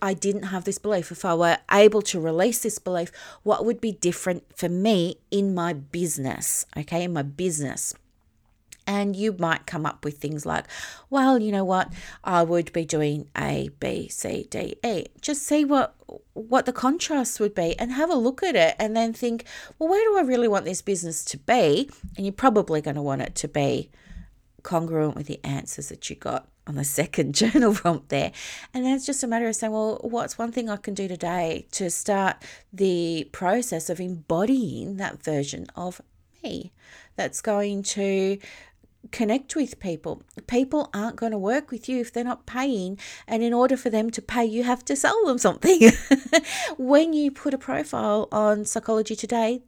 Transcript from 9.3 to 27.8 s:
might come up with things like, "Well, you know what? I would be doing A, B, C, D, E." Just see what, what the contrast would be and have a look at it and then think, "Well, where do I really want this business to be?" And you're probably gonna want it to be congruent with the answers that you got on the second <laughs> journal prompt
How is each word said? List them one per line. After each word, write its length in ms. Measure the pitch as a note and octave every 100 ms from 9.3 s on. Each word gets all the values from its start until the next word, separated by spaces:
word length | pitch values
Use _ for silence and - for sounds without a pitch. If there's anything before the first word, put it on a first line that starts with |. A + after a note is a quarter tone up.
| F3+
might 300 | E3 D#3+ -
come 180 | E3 D#3
up 180 | -
with 140 | D3 D3
things 280 | D3 D3+ -
like, 200 | - - - - - -
"Well, 280 | C4+ C4 B3+
you 120 | G#3+
know 120 | G3
what? 300 | F#3+ F#3 - E3+ - -
I 180 | F#3+ F3
would 320 | E3+ F3 E3
be 100 | E3+
doing 460 | D#3 D#3 D3 D3+ - -
A, 320 | C#3+ C#3+ C#3 C#3
B, 300 | C3 - -
C, 380 | - - - -
D, 260 | - - -
E." 220 | A#3 F#3+ - _
Just 220 | - C#4
see 200 | - D4
what, 320 | C#4+ C#4 - - - - _
what 320 | A3 A3 B3+ B3
the 80 |
contrast 640 | B3+ B3+ E4+ - D4 A#3 -
would 140 | G#3
be 240 | G3+ E3 -
and 140 | A#3+
have 180 | C4 E4
a 60 | D4
look 260 | B3+ C4+
at 140 | F#4+ A3+
it 200 | D#3+ -
and 180 | G#3+ A3+
then 160 | A3+
think, 320 | A3 A#3+ A#3 - - - -
"Well, 100 | D#4+
where 160 | G4
do 140 | A4 G4
I 40 |
really 260 | C4 B3 A#3
want 180 | G3 E3+
this 160 | F#3
business 420 | - F#3 E3+ D#3+ -
to 120 | -
be?" 540 | - A#3+ D#3+ D#3+ C#4 - - -
And 80 | G3
you're 80 |
probably 480 | G3 C4 G#3+ F3+ D#3
gonna 220 | D3 D3
want 180 | C#3+ C3+
it 140 | - -
to 120 | C#3+
be 440 | D3+ C#3 B2+ D3+ _ - - - _ _ _
congruent 520 | - E3+ E3 D#3+ D3+ -
with 120 | D3
the 120 | C#3+
answers 460 | C#3 C#3 - - C#3+
that 200 | - -
you 60 | -
got 320 | - C3 - _ -
on 80 | C#3+
the 80 |
second 520 | C#3+ - D#3+ - C#3+ C#3+
<laughs> 60 |
journal 320 | A3+ D4+ A3+
prompt 360 | G3+